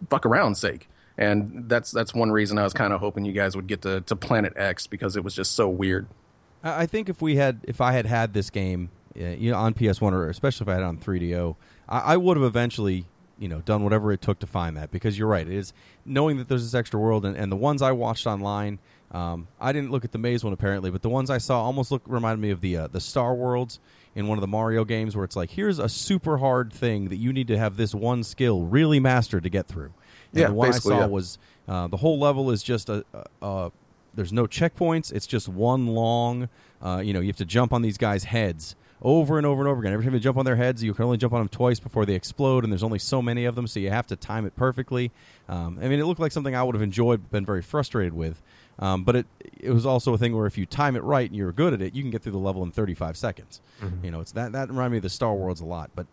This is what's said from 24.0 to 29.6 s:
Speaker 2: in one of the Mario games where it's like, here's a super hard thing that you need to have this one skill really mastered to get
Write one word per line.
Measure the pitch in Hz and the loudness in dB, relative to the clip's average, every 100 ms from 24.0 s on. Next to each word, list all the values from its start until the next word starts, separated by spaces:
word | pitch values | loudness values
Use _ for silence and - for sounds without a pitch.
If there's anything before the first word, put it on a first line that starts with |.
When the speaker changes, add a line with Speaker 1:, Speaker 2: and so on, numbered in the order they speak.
| _ | _
Speaker 2:
in | - 104 | -4 -2
one | 107 | 0
of | |
the | 98 | 0
Mario | 107 113 113 110 | 0 0 2 0
games | 113 110 104 | -2 -2 -4
where | 92 | -4
it's | - | -4
like, | 87 | -4
here's | 170 208 170 | -2 0 0
a | 113 | 0
super | - - 190 - 147 | -2 0 0 2 2
hard | 135 127 120 | 4 2 0
thing | - 120 107 95 | -2 0 0 -2
that | 95 | -2
you | 120 | -2
need | 131 120 | 0 0
to | 107 | 2
have | 110 98 | 2 0
this | 110 104 | -2 0
one | 113 123 | 0 0
skill | 110 - 123 98 | -2 0 2 2
really | 85 123 160 147 | 4 4 6 6
mastered | 131 127 113 95 | 6 4 2 0
to | 87 | 0
get | 95 | -2